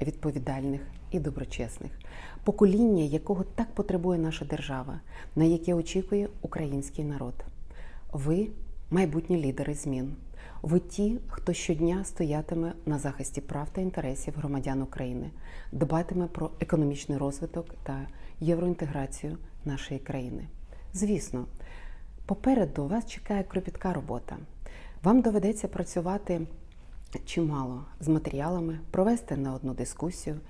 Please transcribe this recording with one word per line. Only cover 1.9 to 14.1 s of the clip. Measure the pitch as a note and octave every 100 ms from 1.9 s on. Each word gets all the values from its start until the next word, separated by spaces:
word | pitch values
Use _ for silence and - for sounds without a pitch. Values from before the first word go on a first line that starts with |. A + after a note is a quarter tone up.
| - - - - -
Покоління, | - F#3+ G3+ G#3 A#3 F#3+
якого | D3+ D3+ - F#3
так | F#3 - A3+ -
потребує | G3 F#3 F3+ F3
наша | D#3+ D#3 C#3+
держава, | D3+ C#3+ C3 C3 D#3+ - - - -
на |
яке | D#3+ E3+ F3
очікує | E3+ E3 F#3+ F#3+ G3+ G3+ -
український | - - D3+ C#3 C#3 - D3
народ. | C#3 B2 - - - - - - - -
Ви — | D3 C#3 E3+ A3 - - - -
майбутні | F3 F3+ D#3 E3+ F3
лідери | C#3 C3 C#3+
змін. | D3 E3+ B2+ C3+ D3+ - - - -
Ви | D3+ F3
ті, | - - G#3 A#3+ -
хто | - -
щодня | E3+ - D#3 E3+ F#3
стоятиме | G3 - D#3 D3+ D#3 E3 E3 - -
на | D3
захисті | C#3+ - C#3 -
прав | - C#3+ D3
та | -
інтересів | F#3 F3 C#3+